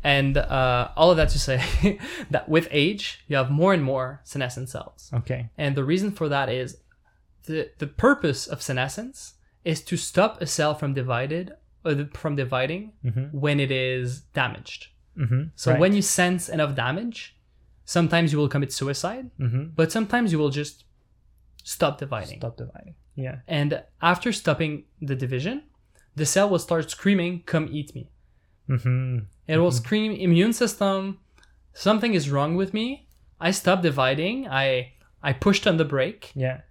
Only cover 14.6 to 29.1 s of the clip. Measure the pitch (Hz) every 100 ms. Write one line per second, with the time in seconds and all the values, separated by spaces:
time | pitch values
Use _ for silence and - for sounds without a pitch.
14.6 | - - - _ _ - 123 127 156 -
15.6 | 127 127 180 202 196 - 180 180 - 160
16.6 | 147 135 123 175 233 - - _ _ _
17.6 | _ _ - 175 170 170 165 147 147 143
18.6 | 139 - 135 139 180 240 254 - 127 127
19.6 | 156 160 160 226 208 240 226 160 147 139
20.6 | 147 - _ _ _ _ _ _ _ -
21.6 | - - 151 143 139 117 95 - 117 117
22.6 | 120 - - - _ - 131 131 - 151
23.6 | 147 147 - _ 165 180 240 - - 147
24.6 | 160 147 - _ 143 131 127 127 156 269
25.6 | - _ _ _ _ - 151 190 202 180
26.6 | - 165 151 - 196 196 175 180 - 160
27.6 | 156 147 143 131 - _ _ _ _ _
28.6 | - 127 127 127 131